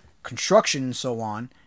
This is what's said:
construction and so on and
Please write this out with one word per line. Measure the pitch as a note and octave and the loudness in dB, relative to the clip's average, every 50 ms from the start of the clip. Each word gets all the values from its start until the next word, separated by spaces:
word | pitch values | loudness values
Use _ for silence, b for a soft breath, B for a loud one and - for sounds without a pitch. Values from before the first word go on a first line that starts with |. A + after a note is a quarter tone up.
| b b b b - | b b b b -12
construction | - B2 - - - F#3+ A3 - - - C#3 C3 | -10 -6 -6 2 6 6 6 6 4 0 0 -2
and | B2+ A#2+ | -4 -4
so | - - B2+ A#2 A2+ | -4 -4 -4 -4 -4
on | A2 G#2+ G#2 G#2+ | -4 -4 -4 -6
and | B2 B2+ b b b | -8 -10 b b b